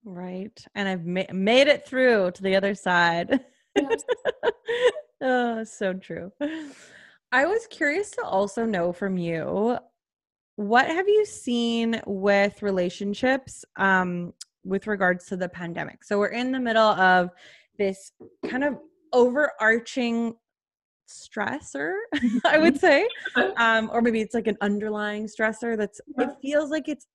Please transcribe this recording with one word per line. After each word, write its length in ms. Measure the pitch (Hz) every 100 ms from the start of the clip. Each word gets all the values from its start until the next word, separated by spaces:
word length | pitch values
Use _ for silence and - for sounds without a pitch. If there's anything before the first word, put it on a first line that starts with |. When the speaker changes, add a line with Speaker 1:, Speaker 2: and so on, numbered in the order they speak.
Speaker 1:
Right. 600 | 214 180 180 185 196 - -
And 140 | 202 196
I've 160 | 185 170
ma-, 260 | 180 190
made 360 | 185 196 247 285
it 180 | 285 -
through 460 | 254 254 226 180
to 100 | 180
the 120 | 190 190
other 180 | 196 196
side. 640 | - 175 170 170 180 262 -
<laughs> 40 | _ _
Speaker 2:
Yes. 280 | - 277 453 - 508 539 - - - - 480 494 622 - _
Speaker 1:
Oh, 420 | 262 254 240 226
so 300 | 220 - 196
true. 360 | 185 - 170 175 _ 294 320 294 - - - - _ _
I 160 | 247 302
was 200 | 440 -
curious 420 | - 294 302 415
to 100 | -
also 420 | - 190 202 220 226
know 260 | 196 170
from 240 | - 202 185
you, 640 | 170 165 135 175 220 247 _ _ _ _ _ _ _ -
what 300 | 202 233 269
have 200 | 330 392
you 160 | 427
seen 760 | 415 - - 240 233 233 226 226 -
with 540 | 202 196 202 202 -
relationships, 1000 | 208 190 180 - 202 202 254 269 - - - -
um, 580 | 190 190 180 175 175 - - _
with 220 | 185 196 214
regards 400 | 202 185 180 -
to 100 | 190
the 120 | 180
pandemic? 560 | 175 170 170 156 -
So 140 | - 202
we're 80 | 208
in 200 | 233 254
the 80 | 262
middle 220 | 240 226
of 480 | 220 185 185 185 180 - - - _ _
this 340 | 196 190 - _ - _ -
kind 160 | 254
of 120 | 285 247 - _ _
overarching 1200 | 254 247 247 302 - 220 233 226 - 240 233 233 226 _ _ _ _ _ _ _
stressor, 840 | - - - 208 285 - 277 294 392 466
<laughs> 320 | 294 240 233
I 140 | - 302
would 160 | 320
Speaker 2:
Mm-hmm. 40 | 302
Speaker 1:
say. 300 | 359 285 440 - - 247
Speaker 2:
<laughs> 160 | - -
Speaker 1:
Um, 340 | 233 226 220
or 100 | 240
maybe 180 | 240 226
it's, 140 | 214
like, 120 | 233 220
an 80 | 214
underlying 680 | 202 208 214 214 208 208 214
stressor 500 | - 220 220 233 220
that's, 240 | 208 - - 269
Speaker 2:
Yeah. 120 | 277
Speaker 1:
it 60 | -
feels 280 | 269 294 302
like 180 | 311 302
it's 180 | 302 _